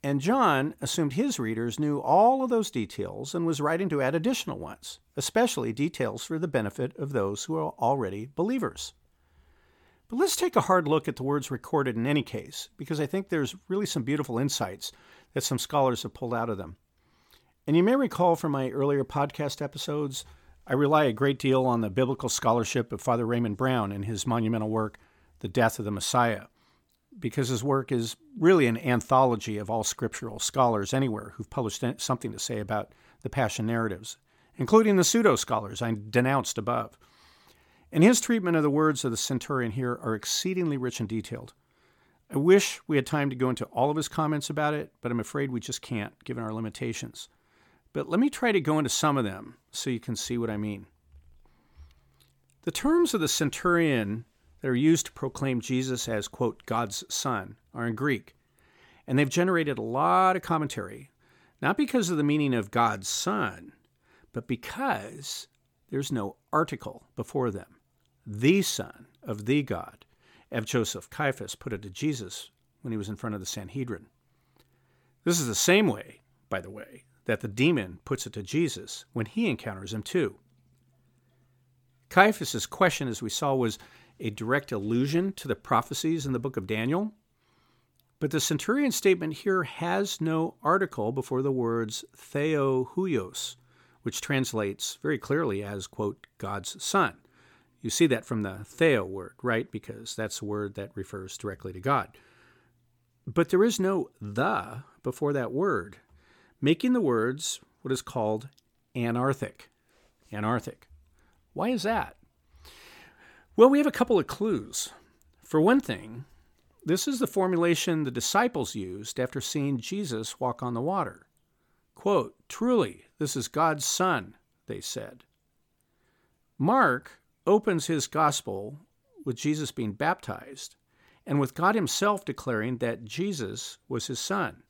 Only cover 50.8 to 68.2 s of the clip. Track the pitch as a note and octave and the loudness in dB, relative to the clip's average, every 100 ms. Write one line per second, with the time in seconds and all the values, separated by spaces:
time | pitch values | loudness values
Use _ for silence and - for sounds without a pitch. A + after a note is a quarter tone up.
50.8 | F#2+ _ _ - - - - _ _ - | -12 _ _ -20 -20 -20 -20 _ _ -20
51.8 | - _ _ _ _ _ _ _ - - | -20 _ _ _ _ _ _ _ -6 -2
52.8 | C#4 E4+ F4 A3 D#3 - D3 - F#3 E3+ | 2 4 4 2 0 2 0 0 2 4
53.8 | D#3+ B2+ G2+ A2 - _ _ _ C3+ B2 | 4 2 0 -4 -8 _ _ _ 0 4
54.8 | D3+ E3 - - C3+ - C3+ B2 - B2+ | 6 4 2 -6 -8 -4 -2 -2 0 -2
55.8 | C3 B2 A#2+ A2 G2+ - A#2+ - - A2+ | 0 -4 -2 -4 -4 -2 -2 -2 -4 -2
56.8 | A2+ G2 - - C#3 A2+ F#2+ G#2 _ A2+ | -2 -6 -8 -6 -2 -4 -6 -16 _ -6
57.8 | A#2 A2 C#3+ A#2 - _ _ _ _ _ | -4 -2 0 -2 -4 _ _ _ _ _
58.8 | _ _ - B2+ C#3+ E3+ F3+ F3 D3+ A#2+ | _ _ -2 2 2 2 2 2 0 -4
59.8 | A2 B2 E3 F#3 F#3 F#3 - E3 D3+ - | -4 0 4 6 4 2 0 -2 -2 -6
60.8 | F#2 A2 C#3 _ _ _ _ _ C3+ G3 | -10 -12 -20 _ _ _ _ _ -2 0
61.8 | D4 B3+ F3+ E3 D3 D3+ C#3+ B2 G2+ A#2+ | 2 2 2 2 4 4 4 2 0 2
62.8 | A#2 G2+ F#2+ - - G#3 C3 - E2+ _ | 2 2 -4 -2 0 0 -2 -6 -18 _
63.8 | _ _ _ _ _ - - B2+ - - | _ _ _ _ _ -12 -6 -6 -6 -6
64.8 | C4+ A2 G2+ - C#3 - - _ _ _ | -2 -2 -6 -12 -10 -10 -12 _ _ _
65.8 | _ C3 C#3 B2+ G2+ - _ D3+ D#3+ A#2 | _ -6 -2 -2 -4 -8 _ 0 0 -4
66.8 | - - _ - A2+ C#3+ B2 G2 - _ | -10 -14 _ -10 -6 -2 -2 -4 -12 _
67.8 | _ _ _ _ | _ _ _ _